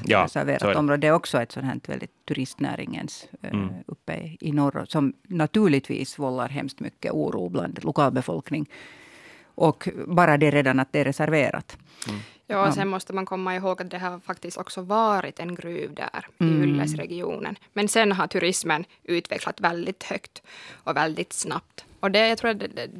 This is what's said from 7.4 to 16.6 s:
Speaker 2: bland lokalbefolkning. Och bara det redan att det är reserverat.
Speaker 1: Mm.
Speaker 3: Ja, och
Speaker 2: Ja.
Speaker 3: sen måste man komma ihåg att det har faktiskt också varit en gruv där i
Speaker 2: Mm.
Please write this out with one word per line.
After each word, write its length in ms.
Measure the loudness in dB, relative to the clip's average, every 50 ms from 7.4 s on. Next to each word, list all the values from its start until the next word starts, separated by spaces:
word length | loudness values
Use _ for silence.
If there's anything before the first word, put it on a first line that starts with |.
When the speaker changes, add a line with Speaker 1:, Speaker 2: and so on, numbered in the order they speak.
| -4 -2
Speaker 2:
bland 360 | -2 -4 -4 -4 -6 -4 -4
lokalbefolkning. 840 | -2 2 2 2 4 2 0 -2 -2 -6 -6 -6 -4 -4 -4 -4 -6 -10 -20 -20 -20 -20 -20 -20 -20 -20 -20 -20 -20 -20 -20 -20 _ _
Och 340 | 4 4 4 4 2 -6 -8 -6 -6 -6
bara 300 | 2 4 6 8 8 8
det 140 | 6 6 6
redan 300 | 6 6 4 4 4 4
att 120 | 2 2
det 80 | 0 0
är 40 | 0
reserverat. 720 | 0 0 0 0 2 4 4 2 2 0 -4 -8 -12 -18 -20 -20 _ -18 -12 -8 -8
Speaker 1:
Mm. 120 | -8 -8 -10 -14 -20 _ _ -4
Speaker 3:
Ja, 120 | 0 2
och 60 | 4 4
Speaker 2:
Ja. 40 |
Speaker 3:
sen 160 | 4 2 0 -2
måste 240 | -2 -4 -6 -6
man 140 | -4 -4 -4
komma 300 | -4 -4 -4 -4 -4 -4
ihåg 260 | -2 -2 -2 -2 -4
att 80 | -6 -8
det 80 | -8 -8
har 220 | -8 -8 -8 -10
faktiskt 360 | _ -10 -10 -8 -8 -10 -10 -10
också 220 | -10 -10 -10 -10
varit 580 | -4 0 2 4 4 4 4 2 0 -4 -8 -8
en 140 | -8 -8 -8
gruv 400 | -8 -8 -8 -8 -6 -8 -8 -8
där 320 | -8 -8 -8 -8 -10 -12 -12 _ _
i 60 | 4
Speaker 2:
Mm. 180 | 4 6 6